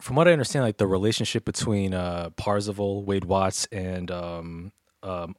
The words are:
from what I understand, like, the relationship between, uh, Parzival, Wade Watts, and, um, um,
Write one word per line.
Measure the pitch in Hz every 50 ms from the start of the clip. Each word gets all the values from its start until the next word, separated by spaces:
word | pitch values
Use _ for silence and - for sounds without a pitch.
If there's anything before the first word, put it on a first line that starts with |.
from | - - 127
what | 151 170
I | 175 170
understand, | 147 117 - - 143 123
like, | 110 -
the | - 104
relationship | 92 95 92 101 110 113 - 110 - - 113 -
between, | 110 - - - 117 104 101 95 95 92
uh, | 90 90 87 87 87 85 82 -
Parzival, | - - 104 101 104 101 104 98 101 101 98 98 101 98
Wade | 98 98 95 90
Watts, | 87 95 95 95 95 - - - -
and, | 110 95 90 92 92 92 87 87
um, | 90 87 87 87 87 85 85 85 82 82 90 98 - _ _ _ _ _
um, | - 95 90 87 85 87 -